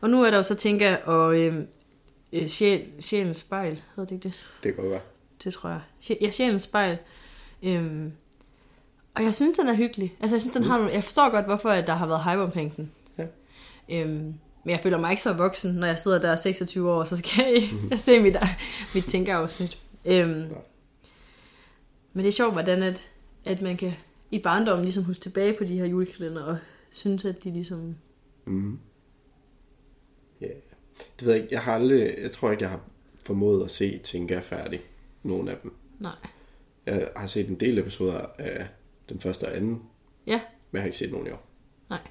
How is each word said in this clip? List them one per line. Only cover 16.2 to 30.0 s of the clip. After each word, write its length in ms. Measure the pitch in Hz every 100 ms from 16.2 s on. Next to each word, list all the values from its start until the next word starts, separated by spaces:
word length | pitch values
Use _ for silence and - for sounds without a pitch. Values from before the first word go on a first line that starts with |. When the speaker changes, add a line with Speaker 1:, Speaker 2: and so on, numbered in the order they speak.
| 170 165
Speaker 1:
seksogtyve 540 | 196 190 175 - 175
år, 140 | 170
så 120 | 160 175
skal 280 | 170 202
jeg, 240 | 262 240 208
Speaker 2:
Mhm. 160 | 214 -
Speaker 1:
<laughs> 20 |
jeg 100 | 240
se 200 | 240 240
mit, 160 | 208 180 190 180 - - 202
mit 100 | 196
Tinker-afsnit. 760 | 180 185 185 180 165 - 175 - - -
Øhm, 260 | 170 185 170
Speaker 2:
Nej. 180 | 156 160 156 - _ _ _ _ _ - - - _ - _ _ _ _
Speaker 1:
men 120 | 185
det 40 | 196
er 40 |
sjovt, 200 | 202 240
hvordan 300 | 180 175 185
at, 200 | 190 185 - - - -
at 180 | - 185
man 140 | 190 180
kan 160 | 185 165 - _ _
i 80 | 214
barndommen 460 | - 180 220 180
ligesom 200 | 180 185
huske 180 | 180 180
tilbage 300 | - 190 202 214
på 60 |
de 140 | 190 180
her 80 | 180
julekalender 560 | 180 180 - 165 160
og 160 | 147 165 - - _
synes, 340 | - 202 196
at 200 | 196 185
de 60 | 190
ligesom 440 | 175 170 175 165 160 _ _ _ _
Speaker 2:
Mhm. 340 | - 95 101 107 - _ _ _ _ _ _ _ _ _ _ _